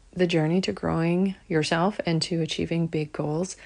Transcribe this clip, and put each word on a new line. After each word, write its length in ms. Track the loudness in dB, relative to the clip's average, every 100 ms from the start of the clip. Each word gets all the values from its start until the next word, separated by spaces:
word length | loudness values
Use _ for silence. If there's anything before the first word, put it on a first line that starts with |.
| -8
the 140 | 0 2
journey 340 | 2 2 2
to 120 | 0
growing 600 | -2 -2 0 2 2 0 -2 -2
yourself 500 | 0 2 2 2 0
and 160 | 0 0
to 220 | 0 -2
achieving 440 | -2 -2 -2 0 0
big 240 | -2 -4
goals 460 | -4 -2 -2 -4 -8